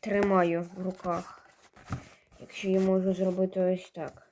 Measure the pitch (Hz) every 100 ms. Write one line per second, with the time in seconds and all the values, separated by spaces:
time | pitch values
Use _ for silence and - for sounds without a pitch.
0 | 214 202 202 190 175 170 170 185 185 185
1 | 180 170 180 - - _ - - - -
2 | - - _ - - - 196 190 190 190
3 | 185 180 185 180 190 185 185 185 - -
4 | 147 - _